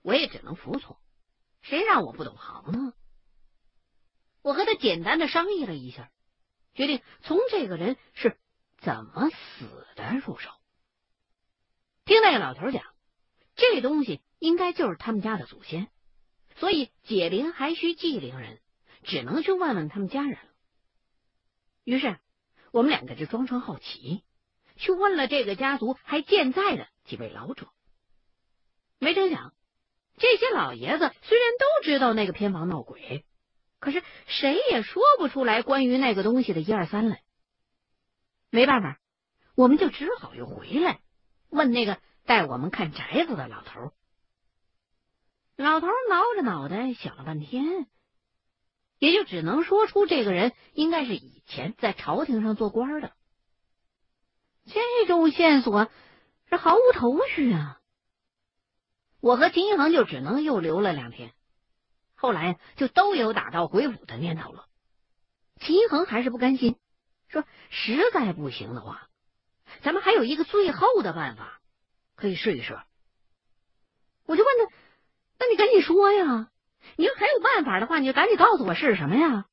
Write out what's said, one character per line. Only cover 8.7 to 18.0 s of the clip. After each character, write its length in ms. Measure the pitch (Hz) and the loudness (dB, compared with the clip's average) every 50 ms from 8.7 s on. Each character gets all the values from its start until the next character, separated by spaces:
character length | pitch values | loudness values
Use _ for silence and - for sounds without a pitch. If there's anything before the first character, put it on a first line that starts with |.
| _ _ | _ _
怎 260 | - - - 110 110 | -6 -6 -6 -6 -10
么 240 | - - - 247 320 | -14 -6 -2 -2 -2
死 360 | - - - - - - 131 101 - - - _ - | -4 -6 -20 -20 -18 -18 -18 -18 -18 -20 -20 _ -16
的 240 | - - - 226 269 - | -12 -8 -6 -6 -6 -6
入 120 | - 160 | -10 -14
手。 120 | - - - - _ _ _ _ _ _ _ _ _ _ _ _ _ _ _ _ _ _ _ _ _ _ _ _ _ _ _ _ _ _ | -14 -14 -18 -20 _ _ _ _ _ _ _ _ _ _ _ _ _ _ _ _ _ _ _ _ _ _ _ _ _ _ _ _ _ _
听 160 | - 403 453 | 4 6 6
那 100 | 440 392 | 6 6
个 80 | 311 220 | 4 2
老 140 | 175 131 127 | -2 -4 -8
头 160 | 131 170 254 | -6 -6 -6
讲， 120 | 269 160 - - _ _ _ _ _ _ _ _ _ _ _ _ _ | -6 -6 -10 -12 _ _ _ _ _ _ _ _ _ _ _ _ _
这 260 | - 480 494 427 285 | 2 4 4 4 2
东 220 | 220 262 302 302 277 | 0 0 0 0 -2
西 180 | 226 151 135 _ _ _ | -2 -6 -10 _ _ _
应 180 | _ 339 320 339 | _ 0 0 2
该 180 | 349 370 359 349 | 2 0 -2 -2
就 160 | - 330 220 | -2 -2 -2
是 80 | 165 | -2
他 140 | - - 220 | -6 -6 -4
们 100 | 226 208 | -4 -4
家 160 | 185 220 220 | -2 -4 -6
的 80 | 180 127 | -6 -8
祖 180 | - - - - | -12 -18 -20 -14
先， 240 | - 156 165 196 - _ _ _ _ _ _ _ _ _ _ _ _ _ | -10 -8 -8 -8 -10 _ _ _ _ _ _ _ _ _ _ _ _ _
所 160 | - 320 370 | -6 -2 -2
以 200 | 403 302 254 - _ _ _ | 0 -2 -2 -6 _ _ _
解 260 | - 220 190 170 170 | -4 -2 -2 0 0
铃 240 | 180 208 277 330 339 | -2 -2 -2 -4 -4
还 220 | - 269 302 339 | -6 -6 -6 -4
须 180 | - - 339 330 | -4 -4 -4 -4
系 260 | - | -4